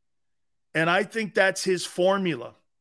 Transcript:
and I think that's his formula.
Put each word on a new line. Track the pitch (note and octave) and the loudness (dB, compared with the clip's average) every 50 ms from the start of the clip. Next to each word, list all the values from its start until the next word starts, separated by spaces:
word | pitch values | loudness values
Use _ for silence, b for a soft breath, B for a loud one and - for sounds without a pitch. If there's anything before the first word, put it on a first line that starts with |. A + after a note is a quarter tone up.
| _ _ _ _ _ _ _ _ _ _ _ _ _ _ - | _ _ _ _ _ _ _ _ _ _ _ _ _ _ -2
and | D#3 E3 E3+ | 0 2 2
I | F3 G3 | 2 2
think | G#3 - - A3+ A3 E3+ - | 0 -2 -6 -6 -8 -2 2
that's | G#3 F#3+ F#3+ F#3 - | 2 2 2 2 0
his | - F#3 F#3 E3+ - | -2 -2 -2 -2 -2
formula. | - - F3+ F3+ F#3+ G3 G3 F#3+ F3 D3 A#2 A#2+ A#2+ - _ _ _ _ _ | -6 -2 2 2 2 2 2 0 -2 -4 -4 -8 -14 -18 _ _ _ _ _